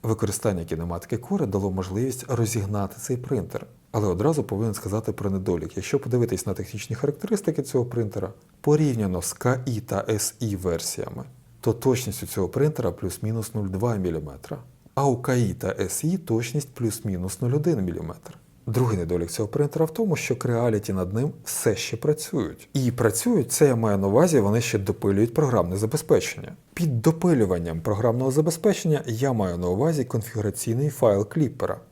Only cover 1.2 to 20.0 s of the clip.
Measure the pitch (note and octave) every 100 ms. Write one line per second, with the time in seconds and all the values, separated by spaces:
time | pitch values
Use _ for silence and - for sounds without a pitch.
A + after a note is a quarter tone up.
1.2 | - G3 B2 G2 G2 F#2 F2+ F#2+ C3 B2
2.2 | - A#2+ G#2+ A#2 G2 G#2 F#2+ - - B2
3.2 | B2 B2+ E2+ - - - _ A#2 G#2 F2+
4.2 | B2 D#3 G#2 G2 A2+ G2+ G2+ G#2 A2+ G2+
5.2 | G2+ F#2+ G2 F2 E2 - F#2+ C#3 B2+ B2
6.2 | A#2 F#2+ - F#2+ G2 G#2 - A2+ D3 D3
7.2 | G3+ G3+ F#3 D#3 C3+ C3 B2 A#2+ G#2 G#2
8.2 | F#2+ - _ _ - D3+ D3+ A#2 G2+ F2+
9.2 | - - A#2+ C3 B2+ A2 - G2 - G#2+
10.2 | - - A#2 G2 F#2 E2 - - - -
11.2 | - - - - - A2+ C3+ B2 A2 F#2+
12.2 | - - F2+ C3 D3+ D3+ A2+ - F#2+ -
13.2 | A2 A2+ G#2+ A2 G2+ F#2+ A#2+ G#2+ F2+ D#2+
14.2 | D2 C2+ - - - - - - C#3 A#2+
15.2 | C3+ B2+ G#2 E2+ G2 - F#2 - D#3 F#3
16.2 | - A2+ A#2+ C#3+ - - A#2 - G#2+ F2+
17.2 | F#2 - A#2+ C#3+ D#3 C#3 F#2 E2+ E2 -
18.2 | - - _ - - A#2 B2 G2 E2 F2
19.2 | E2 - G#2+ C#3 D3 D#3 D#3+ D#3+